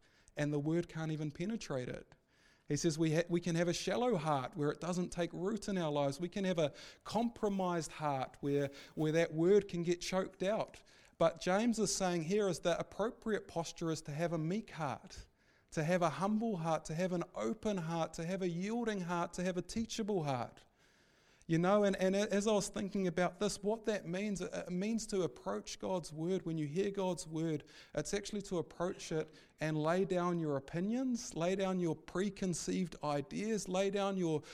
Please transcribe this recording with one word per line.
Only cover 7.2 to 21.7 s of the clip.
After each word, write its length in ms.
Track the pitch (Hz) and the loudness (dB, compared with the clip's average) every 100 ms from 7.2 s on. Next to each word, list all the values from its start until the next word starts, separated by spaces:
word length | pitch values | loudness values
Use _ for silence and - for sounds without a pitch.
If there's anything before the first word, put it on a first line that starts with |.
| 233 - 214 196 185 175 151 | 0 0 0 2 0 0 -2
heart 440 | - 151 135 127 - | -4 -2 0 -4 -4
where, 300 | 143 143 139 - - | 0 2 0 -4 -10
where 180 | - 156 | -2 2
that 220 | 160 160 | 4 2
word 340 | 156 170 202 202 | 4 6 6 4
can 140 | 175 | 0
get 180 | 175 170 | -2 -2
choked 420 | - 190 185 - | 0 -2 -2 -2
out. 380 | 185 214 - - - - - - | -2 0 -4 -10 -20 -20 -10 2
But 240 | 165 - | 4 4
James 360 | - 190 240 220 | 2 4 4 4
is 160 | 196 | 2
saying 300 | - 185 175 | 2 2 2
here 240 | 156 208 202 | 2 2 2
is 100 | 160 | 2
the 180 | 180 170 | 0 0
appropriate 640 | 170 - 214 233 226 196 - | -2 -2 -2 -2 -2 -2 -2
posture 460 | 170 165 - 165 | -6 -6 -4 -4
is 80 | 156 | -4
to 80 | - | -4
have 220 | 147 170 | -2 0
a 60 | 165 | 0
meek 320 | 156 208 220 | 0 -2 -4
heart, 460 | 156 151 113 - - - _ _ _ _ | -6 -4 -4 -10 -16 -18 _ _ _ _
to 120 | - | -2
have 180 | 156 180 | 2 4
a 80 | 170 | 2
humble 460 | 139 196 214 233 185 | 2 0 2 0 0
heart, 300 | 165 156 - | 0 0 -2
to 80 | |
have 180 | 160 185 | -2 0
an 100 | 180 - 196 | 0 -2 -4
open 400 | 220 220 220 196 | -4 -2 -2 -2
heart, 380 | 160 170 165 | -2 0 -2
to 100 | 170 | -2
have 180 | 165 185 | -4 -2
a 60 | 185 | -2
yielding 540 | 170 196 233 226 208 | -2 -2 -2 -2 -2
heart, 320 | 175 175 175 | -2 -2 -2
to 100 | - | -2
have 120 | 180 180 | -2 -2
a 60 | |
teachable 600 | - 220 226 - 208 202 | -4 -4 -4 -4 0 0
heart. 400 | 147 127 117 - - _ _ _ _ _ _ _ - | 0 0 -2 -10 -20 _ _ _ _ _ _ _ 0
You 120 | 165 | 2
know, 260 | 180 | 6